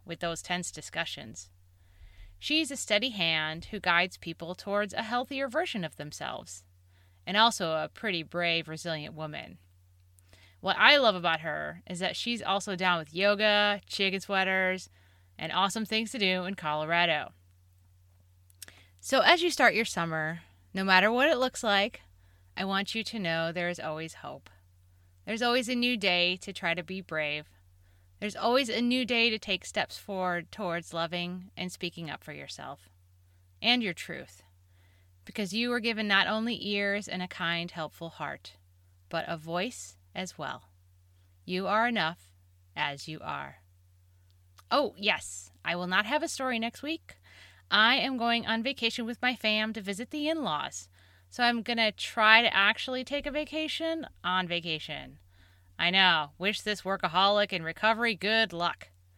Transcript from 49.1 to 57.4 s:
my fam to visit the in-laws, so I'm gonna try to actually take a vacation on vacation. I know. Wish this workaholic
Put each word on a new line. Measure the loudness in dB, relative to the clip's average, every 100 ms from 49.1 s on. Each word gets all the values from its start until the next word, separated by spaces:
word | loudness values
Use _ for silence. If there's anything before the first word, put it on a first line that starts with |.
| -2
my | -2 0
fam | 0 2 0
to | -4
visit | -6 -6 -6
the | -4 -2
in-laws, | 0 0 -2 -4 -10 -14 _ -20 -20 _
so | 0
I'm | 2 2
gonna | 0 2 2
try | 0 -4 4 10 10
to | 8
actually | 6 4 4 -2 -4
take | -4 -4
a | -2
vacation | -4 -4 -4 -4 -4 -4 -4 -8 -8
on | -2 0 0
vacation. | -2 -4 -6 -6 -10 -12 -18 -20 -20 -20 _ _ -2
I | 2
know. | 6 6 6 2 -2
Wish | -2 -2
this | -2 -4
workaholic | -2 -2 0 4 4 4